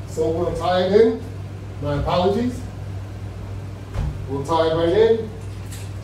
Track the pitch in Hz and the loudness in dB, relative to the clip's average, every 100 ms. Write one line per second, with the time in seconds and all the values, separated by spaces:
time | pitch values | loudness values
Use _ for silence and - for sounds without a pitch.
0 | - 156 160 165 190 - 170 180 185 208 | -6 -2 0 0 0 0 2 4 6 6
1 | 233 - - - - - - - 143 143 | 6 2 -6 -10 -10 -12 -12 -6 -4 -2
2 | 143 180 185 220 247 - - - - - | 0 2 2 2 0 -4 -8 -10 -10 -8
3 | - - - - - - - - - - | -10 -10 -10 -10 -10 -10 -10 -10 -6 -4
4 | - - - 139 143 165 160 165 170 202 | -2 -4 -4 -4 2 2 4 4 4 6
5 | 226 226 - - - - - - - - | 6 6 0 -8 -10 -10 -10 -10 -10 -10